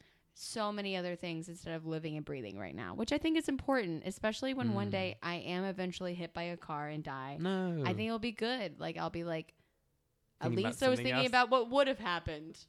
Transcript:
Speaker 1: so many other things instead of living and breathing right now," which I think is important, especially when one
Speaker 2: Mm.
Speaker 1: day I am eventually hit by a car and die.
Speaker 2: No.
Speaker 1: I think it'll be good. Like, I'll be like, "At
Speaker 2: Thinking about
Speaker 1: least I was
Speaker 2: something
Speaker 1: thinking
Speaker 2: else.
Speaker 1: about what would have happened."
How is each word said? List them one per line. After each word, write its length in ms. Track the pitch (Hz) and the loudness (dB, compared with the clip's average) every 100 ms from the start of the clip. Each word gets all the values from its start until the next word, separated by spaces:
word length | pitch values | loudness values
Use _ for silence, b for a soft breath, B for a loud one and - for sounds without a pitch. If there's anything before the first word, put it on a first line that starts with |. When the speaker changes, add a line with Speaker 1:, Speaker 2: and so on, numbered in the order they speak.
| b b b | b b b
Speaker 1:
so 400 | - - 233 208 | -14 -8 -2 -2
many 240 | 208 196 190 | 0 -2 -2
other 180 | 175 175 | -2 -4
things 320 | 175 160 175 | -4 -4 -6
instead 260 | 170 170 160 | -8 -6 -6
of 100 | 160 | -2
living 320 | 160 160 151 | -2 -2 -4
and 80 | 151 | -4
breathing 340 | 143 104 95 | -4 -6 -6
right 160 | 92 78 | -6 -6
now," 180 | 92 139 | -6 -2
which 180 | 226 | 0
I 40 | 294 | 2
think 200 | 320 320 | 2 2
is 100 | 311 | 2
important, 560 | 277 - 269 185 160 - | -2 2 2 2 -2 -4
especially 480 | - 214 220 262 | -2 -2 0 -2
when 200 | 262 233 | 0 2
one 160 | 196 208 | 2 2
Speaker 2:
Mm. 20 | |
Speaker 1:
day 260 | 196 185 - | 0 0 -2
I 120 | - 175 | -4 -4
am 280 | 151 180 | -2 -2
eventually 500 | 190 190 185 170 185 175 | 0 0 -2 -2 -4 -4
hit 180 | 170 | -6
by 100 | - | -4
a 140 | 175 175 | -4 -6
car 320 | - 151 147 | -6 -6 -4
and 120 | 151 | -4
die. 360 | 151 135 135 147 | -4 -6 -6 -2
Speaker 2:
No. 440 | 180 190 185 165 143 | 0 2 2 2 2
Speaker 1:
I 80 | |
think 140 | 185 220 | 2 0
it'll 120 | 226 | -2
be 140 | 240 | -2
good. 480 | 214 226 254 185 143 | -2 0 0 -4 -4
Like, 160 | 160 165 | -6 -2
I'll 120 | 165 | -2
be 140 | 170 | -2
like, 300 | 170 160 156 - _ _ _ _ _ _ _ - | -2 -2 -4 -14 _ _ _ _ _ _ _ -4
"At 60 | 123 | 0
Speaker 2:
Thinking 180 | 120 226 | 2 2
about 40 | |
Speaker 1:
least 120 | 240 | 4
I 60 | 262 | 4
was 80 | 247 | 4
Speaker 2:
something 80 | 254 | 4
Speaker 1:
thinking 140 | 254 | 4
Speaker 2:
else. 80 | 254 | 6
Speaker 1:
about 200 | 247 247 | 6 6
what 180 | 254 233 | 6 6
would 180 | 269 269 | 6 4
have 120 | 233 | 4
happened." 580 | 180 170 165 151 160 - | 0 -2 -2 -6 -8 -14